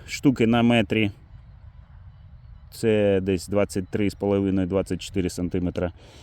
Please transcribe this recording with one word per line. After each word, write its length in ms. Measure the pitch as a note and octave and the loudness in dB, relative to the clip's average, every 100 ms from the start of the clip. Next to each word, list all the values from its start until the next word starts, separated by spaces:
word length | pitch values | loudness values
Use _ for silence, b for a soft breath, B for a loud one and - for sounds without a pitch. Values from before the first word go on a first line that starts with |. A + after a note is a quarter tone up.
| - | -14
штуки 400 | - D3 B2 A2+ | 0 0 2 2
на 160 | A#2+ | 4
метрі. 480 | A#2 A#2 G#2 A2 G#2 - - - - - - - - - - - - - - - - | 4 2 2 0 -2 -4 -18 -20 -20 -20 -20 -20 -20 -20 -20 -20 -20 -20 -20 -20 -20
Це 500 | - A2+ G#2+ G2+ G2 | -2 2 4 4 2
десь 260 | F#2+ F#2 - | 2 -2 -2
двадцять 400 | G2+ G2 G2+ F#2 | -2 -2 -4 -4
три 220 | G#2 G2+ | -2 -2
з 40 | |
половиною, 520 | - G2+ G2+ G2 F#2+ F2 | -2 0 0 2 0 0
двадцять 360 | F#2+ F2+ F2+ | 0 -2 -6
чотири 280 | - G2 F2+ | -4 -4 -4
сантиметра 600 | - F2 F#2 F2 E2+ F2 b b b | -4 -4 -2 -4 -2 -4 b b b